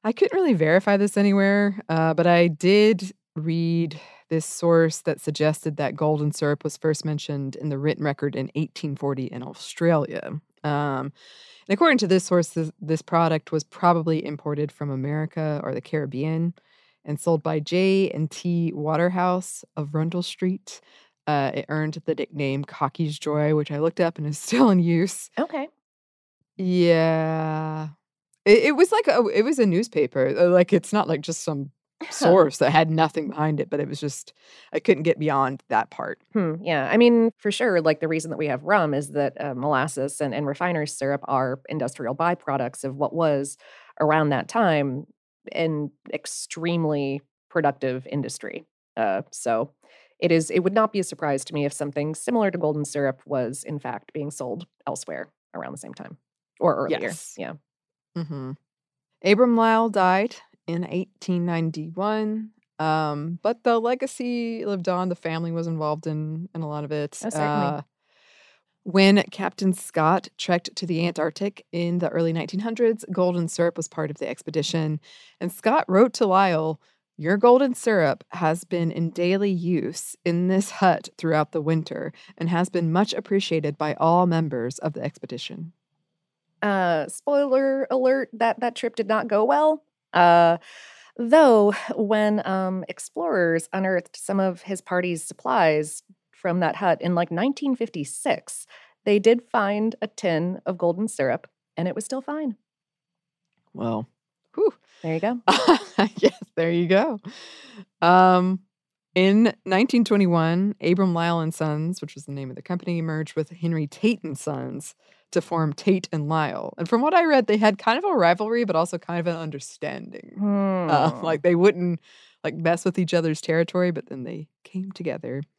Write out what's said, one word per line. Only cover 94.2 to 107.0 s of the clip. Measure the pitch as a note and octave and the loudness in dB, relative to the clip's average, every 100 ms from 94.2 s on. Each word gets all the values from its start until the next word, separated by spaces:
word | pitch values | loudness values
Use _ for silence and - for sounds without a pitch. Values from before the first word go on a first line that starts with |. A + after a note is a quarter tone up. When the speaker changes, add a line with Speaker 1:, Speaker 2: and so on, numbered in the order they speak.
| - G3 | -4 0
Speaker 2:
of | F#3+ F3+ | 0 -2
his | - F#3+ | -10 -10
party's | - F3+ F3+ E3 - | -2 -2 -2 -6 -8
supplies | - - A3+ E3 D3+ D3+ - _ _ _ | -10 -2 4 4 2 -2 -10 _ _ _
from | _ F3+ F3 | _ -4 0
that | D#3+ - | -2 0
hut | F#3+ D#3+ | 0 0
in, | F3 F3 | 0 -2
like, | F3 | -2
nineteen | E3+ B3 C#4 C#4+ B3+ | -2 -2 -2 -4 -4
fifty-six, | A#3 E3+ C#3 - C#4 - - - - - - _ G#3+ | -6 -8 -10 -6 -4 -4 -4 -18 -18 -20 -20 _ 0
they | G#3 | 4
did | G#3+ A#3+ | 4 2
find | _ A#3+ G3+ G#3 A3 A3+ | _ -2 0 -2 -4 -4
a | G#3+ | -10
tin | - F#3+ D#3+ F3 F#3 - | -4 -2 0 -2 -4 -8
of | F3+ | -2
golden | E3+ F3 A3 | -2 -2 -6
syrup, | - C3+ B2+ - _ _ - | -2 -2 -4 -8 _ _ -6
and | F3+ | -4
it | G#3+ | -6
was | - | -8
still | C4 | -8
fine. | C4 D4+ D4 G3+ _ _ _ _ _ _ _ _ _ _ _ | -8 -6 -6 -8 _ _ _ _ _ _ _ _ _ _ _
Speaker 1:
Well, | - A#2 A2 B2 _ _ _ _ - | -8 -6 -6 -8 _ _ _ _ 0
whew. | G#4+ - _ _ | 0 0 _ _
Speaker 2:
There | E3 D#3+ | -6 -2
you | |
go. | G3+ A#3+ - | -2 0 2
Speaker 1:
<laughs> | - B4+ D4 - - G#3 - | 4 4 4 2 0 0 4
Yes, | F3 - - - | 2 2 -10 -4
there | E3 | 0
you | E3+ F3 | 2 4
go. | F#3+ | 4